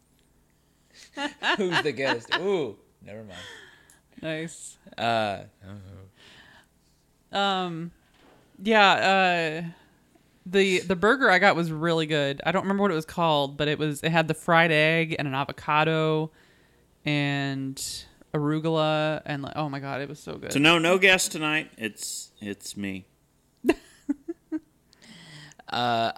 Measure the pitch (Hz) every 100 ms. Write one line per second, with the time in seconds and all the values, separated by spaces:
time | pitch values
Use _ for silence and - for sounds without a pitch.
0 | _ _ _ _ _ _ _ _ _ -
1 | - - 285 - 240 339 185 262 151 127
2 | 135 120 - 165 190 185 139 - _ _
3 | - 107 107 87 - - - - _ _
4 | _ - 160 156 165 - - - - -
5 | 117 117 107 95 101 _ 95 101 95 95
6 | 95 _ - - - - _ _ _ _
7 | _ _ _ 196 202 185 180 165 170 -
8 | _ _ _ _ _ - 196 220 196 143
9 | 180 196 185 175 165 156 170 - _ _
10 | _ _ _ _ 180 196 196 180 175 180
11 | 208 269 240 180 196 156 170 156 170 165
12 | 156 156 139 139 160 180 180 196 202 160
13 | 160 - 165 147 139 143 147 151 151 143
14 | 165 165 160 156 - 165 170 151 156 165
15 | 160 165 143 135 139 - - 151 156 160
16 | 156 156 156 - _ _ _ _ _ _
17 | 147 147 143 143 139 135 135 135 - -
18 | - _ _ 156 147 156 160 160 156 156
19 | 156 151 - 143 139 - 151 139 139 131
20 | 143 147 - - - 139 151 170 165 185
21 | 190 185 - 160 156 151 - - 110 -
22 | - - - _ 104 98 - - 98 95
23 | - _ _ _ _ _ 247 - - _
24 | - 285 - - _ 311 - _ _ _
25 | - - - 151 - - - 120 123 117
26 | 113